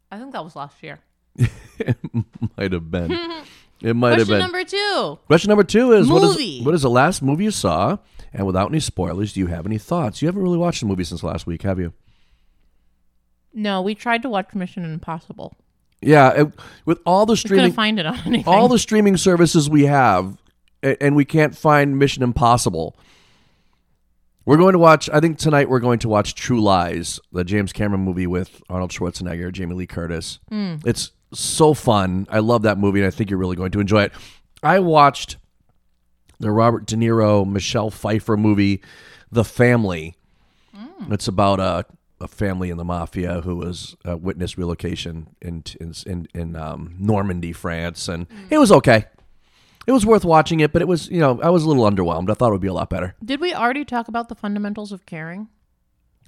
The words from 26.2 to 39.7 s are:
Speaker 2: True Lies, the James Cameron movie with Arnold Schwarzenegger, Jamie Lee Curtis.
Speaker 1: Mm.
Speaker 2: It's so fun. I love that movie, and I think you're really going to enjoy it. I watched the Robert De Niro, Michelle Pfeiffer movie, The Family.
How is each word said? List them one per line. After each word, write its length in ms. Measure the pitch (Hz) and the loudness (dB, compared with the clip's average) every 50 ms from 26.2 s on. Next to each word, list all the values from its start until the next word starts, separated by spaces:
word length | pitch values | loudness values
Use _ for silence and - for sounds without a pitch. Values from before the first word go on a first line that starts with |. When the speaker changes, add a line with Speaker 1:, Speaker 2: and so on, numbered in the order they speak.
| 104 - - | 0 0 -4
Speaker 2:
True 260 | - - - 123 117 | -10 -6 -2 0 2
Lies, 580 | 107 101 95 90 87 85 87 85 87 - - - - _ | 4 4 4 2 2 0 -4 -6 -6 -8 -10 -12 -14 _
the 120 | - 90 90 | -6 -6 -4
James 300 | 87 101 104 101 90 - | -2 -2 -2 -2 -2 -4
Cameron 280 | - 107 104 101 95 | -4 -4 -2 -2 -2
movie 260 | 95 92 90 90 92 87 | -2 -2 -2 -2 -4 -2
with 340 | 90 90 92 - _ - _ - | -2 -4 -6 -6 _ -20 _ -10
Arnold 220 | 90 90 92 90 | -6 -6 -6 -6
Schwarzenegger, 600 | - - 90 87 - - 92 87 85 85 87 90 | -6 -8 -8 -8 -8 -8 -10 -8 -8 -8 -8 -10
Jamie 240 | 92 95 92 85 90 | -10 -8 -8 -8 -8
Lee 120 | 90 90 - | -8 -10 -10
Curtis. 520 | - 87 85 82 85 82 82 - - - _ - | -10 -10 -8 -8 -8 -8 -10 -12 -14 -16 _ -12
Speaker 1:
Mm. 340 | 214 214 202 185 165 151 151 | -8 -8 -8 -8 -8 -6 -4
Speaker 2:
It's 260 | - - - - - _ _ _ _ - | -4 -4 -4 -6 -12 _ _ _ _ -14
so 400 | - - - - - 160 151 151 | -10 -8 -4 0 2 4 4 4
fun. 540 | - - 131 110 104 95 92 90 95 98 - | 2 0 0 0 0 0 0 -2 -4 -4 -4
I 100 | - 110 | -2 -2
love 220 | 107 110 120 117 | 0 2 0 2
that 160 | 107 110 101 95 | 2 0 0 2
movie, 220 | 101 101 98 101 | 0 0 2 2
and 80 | 98 95 | 0 0
I 20 | |
think 200 | - - 113 95 | -2 -4 -4 -4
you're 100 | 98 92 | -4 -4
really 160 | 92 90 92 | -4 -4 -4
going 160 | 87 90 92 | -4 -6 -4
to 80 | 87 101 | -2 -2
enjoy 240 | 104 92 104 107 101 | 0 2 2 2 2
it. 80 | - - - - - - - _ _ _ _ | 0 -4 -10 -20 -20 -20 -20 _ _ _ _
I 180 | - 151 175 196 | 0 2 2 4
watched 580 | 185 170 156 151 143 139 131 - - - - - - _ _ _ _ _ _ _ _ _ _ _ _ _ _ _ _ _ _ - | 4 4 6 6 6 6 4 0 -8 -14 -14 -16 -20 _ _ _ _ _ _ _ _ _ _ _ _ _ _ _ _ _ _ -8
the 120 | - 107 | -4 0
Robert 340 | 104 110 113 120 117 90 104 | 2 4 4 4 2 0 -2
De 100 | - 110 | -4 -4
Niro, 500 | 113 117 113 113 113 110 104 104 104 98 98 | -2 0 2 2 2 4 4 4 2 2 0
Michelle 400 | 101 101 - - - 117 104 110 | -2 -4 -4 -4 -4 -4 -4 -4
Pfeiffer 480 | - - - 107 110 107 - - 110 104 | -6 -6 -4 -2 -2 -2 -2 -2 0 2
movie, 440 | 107 107 107 101 101 98 98 95 _ - - - - - - - _ - | 2 2 4 4 2 2 0 -2 _ -12 -20 -20 -20 -20 -20 -20 _ -6
The 120 | - 120 107 | -2 -2 -2
Family. 720 | - - - 120 123 | 0 2 2 2 4